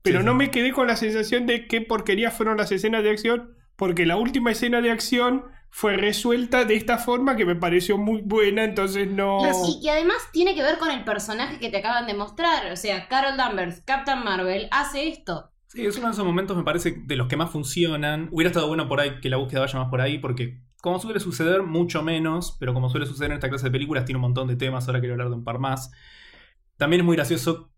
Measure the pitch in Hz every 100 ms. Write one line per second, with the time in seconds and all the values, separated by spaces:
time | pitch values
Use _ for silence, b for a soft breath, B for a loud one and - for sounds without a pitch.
0 | - 180 214 254 277 247 254 254 247 220
1 | 220 220 214 247 240 190 - 233 226 240
2 | - 196 233 226 220 214 208 190 220 226
3 | 214 214 226 233 240 b b - 190 175
4 | 165 175 233 269 233 220 240 240 233 226
5 | - 247 247 262 - B B - 214 196
6 | 208 208 240 240 240 254 220 214 - 233
7 | 240 247 269 226 180 175 175 175 180 202
8 | 208 220 202 220 208 208 220 196 190 196
9 | 196 196 196 196 196 185 175 - 302 311
10 | 339 480 - 320 370 339 277 311 320 262
11 | 214 208 208 214 247 - 233 196 208 240
12 | 233 202 214 - 339 302 190 175 214 190
13 | - 262 277 269 247 196 175 170 - 269
14 | 269 262 220 185 185 196 214 262 285 277
15 | 320 320 - 160 - _ _ 247 208 208
16 | 240 214 185 175 196 180 156 165 175 131
17 | 131 135 123 143 165 151 135 175 170 151
18 | 147 151 160 160 175 170 151 160 147 143
19 | 143 127 135 131 131 131 131 131 127 127
20 | 135 147 135 123 117 - - _ 175 185
21 | 220 208 190 135 165 190 185 160 175 165
22 | 156 165 160 165 170 - 127 127 127 147
23 | 143 135 143 147 135 139 127 135 143 143
24 | 123 131 123 123 131 123 131 127 127 123
25 | 123 120 123 120 117 120 135 131 - B
26 | B B B B B B _ _ 147 175
27 | 170 160 131 165 170 165 -